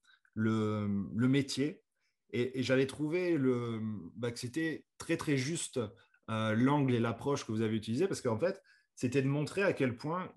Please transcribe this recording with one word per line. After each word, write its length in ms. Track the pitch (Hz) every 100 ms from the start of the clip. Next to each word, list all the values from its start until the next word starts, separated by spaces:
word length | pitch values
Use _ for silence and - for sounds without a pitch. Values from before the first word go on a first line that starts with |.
| _ _ _
le, 760 | 107 110 110 107 107 104 101 95
le 140 | 101 127
métier, 540 | 139 139 - 147 - _ _ _ _ _
et, 260 | 120 123 -
et 60 |
j'avais 240 | 123 131 135
trouvé 500 | - 151 180 180 160
le, 440 | 131 120 117 113 110 107 85 -
bah, 160 | 120
que 80 | 120
c'était 460 | 117 160 160 139 - -
très, 200 | - 165
très 180 | - 139
juste, 420 | 127 170 - 127 104 - _ _ -
euh, 260 | 110 110 110
l'angle 400 | 131 147 135 120
et 60 |
l'approche 440 | 117 110 135 139 -
que 60 |
vous 80 | 110
avez 160 | 110 110
utilisé, 320 | 104 123 190
parce 140 | 143
qu'en 180 | 127 107
fait, 240 | 175 - _ _ _ -
c'était 260 | 123 139
de 60 | 135
montrer 360 | 143 143 190
à 100 | 196
quel 240 | 143 131 110
point 340 | 147 180 175